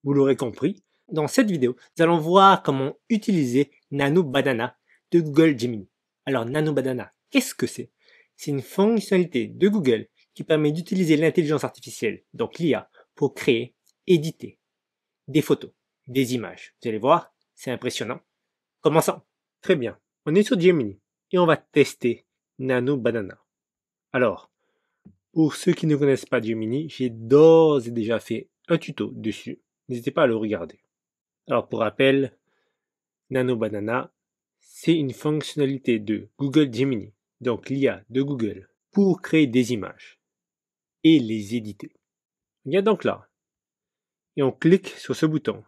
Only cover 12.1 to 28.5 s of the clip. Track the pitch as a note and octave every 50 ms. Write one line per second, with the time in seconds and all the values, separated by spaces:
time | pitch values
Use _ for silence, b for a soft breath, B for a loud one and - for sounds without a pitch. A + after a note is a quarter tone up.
12.1 | F#2+ F#2 _ _ _ - A#2+ G#2 - - E3 E3 A#2+ G#2 - _ b b b b
13.1 | _ - D3+ C3 - - - - B2 A2+ A#2+ B2 _ _ _ _ _ _ _ -
14.1 | F#3 D#3+ D3 E3 - _ - G#2 _ _ _ _ _ _ _ _ _ _ _ _
15.1 | _ _ _ - C3+ D#3 C#3 - D3 - - - _ _ _ _ _ _ _ -
16.1 | A#2+ C3+ C3+ A2+ B2 A#2+ G#2+ F2+ F2+ - - - _ _ - A#2+ G#2+ G#2+ G2+ C3
17.1 | D#3+ E3 - - _ _ _ _ _ _ - C#3 B2 A2 - B2 - - A#2+ G#2
18.1 | B2+ D#3+ _ _ _ _ _ _ _ _ _ _ _ _ _ D#3 C#3+ D#3+ D#3 -
19.1 | F#3 E3+ _ _ _ _ _ _ _ _ - - F#3 D3+ A#2+ A2 G2 _ _ _
20.1 | _ _ _ D#3 D3+ G3 G#3 - C4 F#3+ E3 F#3 F3+ D#3 B2 G#2 F#2+ _ _ _
21.1 | _ _ _ _ - F3+ F3+ D#3+ D#3 - _ _ _ D3+ C#3 - - _ - A#2+
22.1 | A#2 - _ _ _ _ _ _ _ - C3 C3 C3 B2 B2 C3 D3 C3+ A2 A#2+
23.1 | A2+ A#2 G2+ F2+ - _ _ _ _ _ _ _ _ _ _ _ _ _ _ _
24.1 | - B2+ B2 A2+ G#2 G#2 - _ _ _ _ _ _ _ _ _ _ _ _ -
25.1 | _ _ _ _ _ D#3+ D#3+ D3 - - - F3+ F3 - - D#3+ D3+ C#3 D3 C#3
26.1 | C3+ B2 - _ - B2 A2 A2 A#2 A2+ A2 A2 A#2+ C#3+ D#3+ D3+ - - C3 B2
27.1 | A2+ A2+ A2+ A2+ C3 C#3+ D#3 E3 E3 E3 E3 D#3 D3 C#3 A2+ A#2 A#2 A#2 G#2+ A2
28.1 | A#2 G#2+ - - A2+ A2 - _